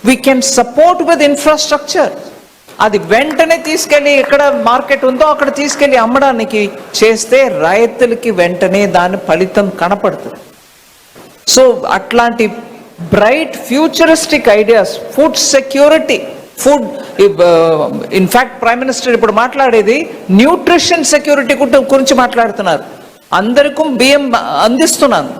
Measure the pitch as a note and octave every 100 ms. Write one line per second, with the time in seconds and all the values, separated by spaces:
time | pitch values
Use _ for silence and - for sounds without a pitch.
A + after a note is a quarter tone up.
0 | G#3+ B3+ C4+ C4 - - A#3 - E4+ F4+
1 | D#4+ E4 C#4+ C#4+ D#4 D4+ - D4 C#4+ F#4
2 | G#3+ - - - - _ - - G#3+ G3+
3 | E3 A3 D4 C#4 D#4+ E4 D4+ D#4+ - D4
4 | C#4+ C#4 C#4+ C#4 C#4+ C#4+ A3+ B3+ - C#4
5 | C4 B3+ D4+ D4 C#4 C4+ C#4+ - C#4+ B3+
6 | A3+ C4 C#4 A#3 A3 A3 G3+ - - -
7 | G#3+ A3 - B3+ C4+ C#3 D#3+ G3+ A3+ -
8 | B3 A#3 A#3 F3+ F3 F3 F#3+ G3 G3+ F3
9 | F3+ F#3+ - E3 F#3 A3 G3 - E3+ G3
10 | G3+ - - - - _ _ _ _ _
11 | _ - - - - B3+ C4 A3+ - F#3+
12 | - A#3 A#3 A#3 G#3+ - - - - -
13 | E3+ G#3 G#3 D4 D#4 - - C4 D#4+ -
14 | D#4 D#4+ - D4 A#3 G#3 G#3 A3+ - -
15 | - - D#4 A#3 - C4+ C4+ C#4 D4 D#4
16 | D#4 A#3 - - - - C4 C#4+ G#3 -
17 | - - G3+ D#3 F3 E3 E3 D#3 C3 G#2+
18 | - F#3+ F#3 A#3+ B3 - A#3 A#3+ C4 -
19 | B3+ A#3 A3 G#3 B3+ C#4 C4 A3+ G3+ C4+
20 | D#4+ - - F#3+ C4+ E4+ C#4 E4+ - F4
21 | C4+ D4+ D4 C#4+ A#3+ C4 C4 C4+ C4 C4+
22 | C4 B3+ B3 A#3 A3+ G#3 F#3+ C#3+ - -
23 | - - _ E3+ G#3+ B3 D4 C#4+ D#4 A#3+
24 | C4 C#4+ C#4 A#3 A#2+ C#3 G#3+ C4 E4 -
25 | C#4+ F#3 B2+